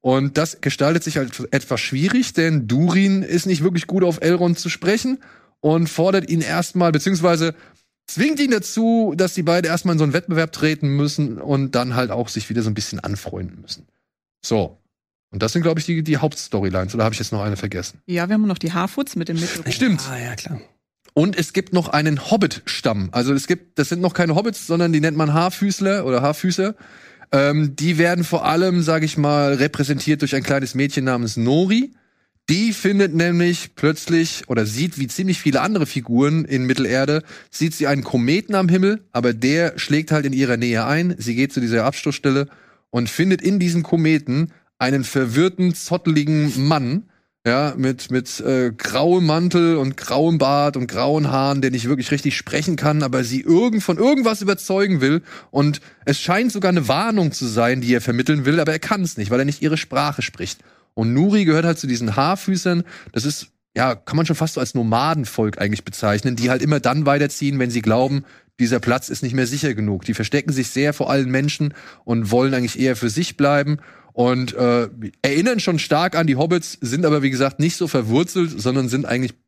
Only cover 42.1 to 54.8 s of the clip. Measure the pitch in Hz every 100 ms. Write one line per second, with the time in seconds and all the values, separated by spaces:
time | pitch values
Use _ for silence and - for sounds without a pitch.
42.1 | 143 143 135 139 - _ _ _ 123 117
43.1 | - 185 185 180 196 175 170 151 170 156
44.1 | 156 147 131 165 _ _ _ 127 139 123
45.1 | 139 127 127 185 185 180 160 - 180 -
46.1 | 156 147 151 151 127 139 156 123 170 -
47.1 | _ _ _ 117 127 147 131 131 127 -
48.1 | 127 127 - - 131 123 117 - 120 160
49.1 | 180 165 160 175 175 170 160 135 131 -
50.1 | 127 160 165 135 143 147 139 123 98 135
51.1 | 156 143 135 135 139 135 123 120 135 120
52.1 | 143 143 - - - 156 156 147 151 139
53.1 | 127 120 131 143 170 240 214 190 170 240
54.1 | 285 233 214 202 190 - 190